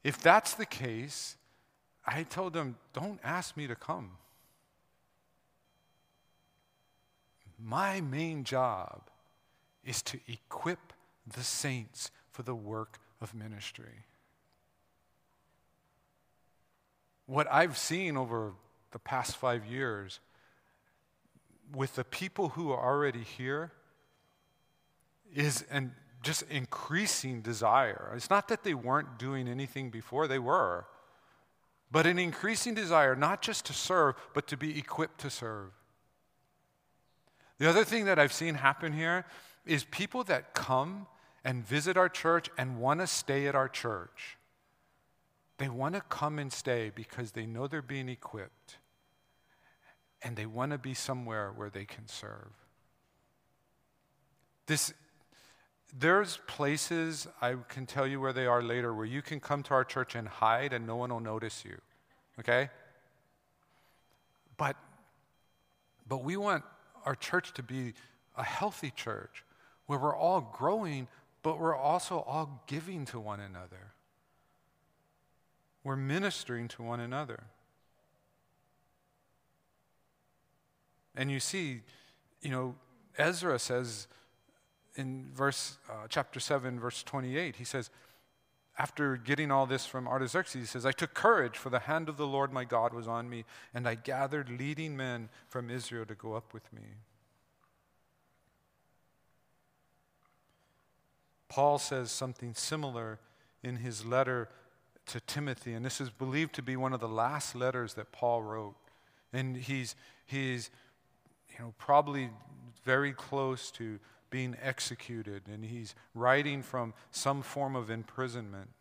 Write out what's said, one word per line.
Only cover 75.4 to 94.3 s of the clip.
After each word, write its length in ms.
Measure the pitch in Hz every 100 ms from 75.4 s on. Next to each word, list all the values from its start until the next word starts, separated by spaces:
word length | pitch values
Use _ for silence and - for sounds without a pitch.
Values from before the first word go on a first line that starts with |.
| _ _ _ _
We're 120 | 135 135
ministering 720 | 135 160 202 - - 120 117
to 160 | -
one 160 | 117 120
another. 460 | 117 131 143 113 110 _ _ _ _ _ _ _ _ _ _ _ _ _ _ _ _ _ _ _ _ _ _ _ _ _ _ _ _ _ _ _ _ _ _ _ _ -
And 160 | 139
you 80 | 135
see, 420 | - 190 160 123 - - - _ _ _
you 100 | 151
know, 240 | 131 127 127 _ _ _ -
Ezra 400 | 156 175 175 127
says, 500 | - 127 123 104 - - _ _ _ _ _ _ _ -
in 320 | 131 131 131
verse, 440 | 131 139 131 - - -
uh, 160 | 110 110
chapter 300 | 156 135 131
seven, 400 | - 143 127 123
verse 220 | 120 -
twenty-eight, 520 | - 139 127 139 170 120
he 80 |
says, 260 | 123 135 113 - - - _ _ _ _ _ -
after 400 | - - 147 127
getting 340 | 117 147 151
all 140 | 135 131
this 200 | 131 -
from 220 | 131 123
Artaxerxes, 540 | 131 131 185 - 131
he 40 | 113
says, 200 | 127 123
"I 60 |
took 220 | - 165
courage, 440 | - 208 214 123 -
for 120 | 131
the 100 | 123
hand 280 | - 160 160
of 100 | 143
the 100 | 147
Lord 260 | 139 135
my 100 | 131 123
God 280 | 120 117
was 140 | 117 113
on 220 | 117 120
me, 160 | 120 110 - -
and 140 | 123 123
I 80 | 117
gathered 540 | 123 131 139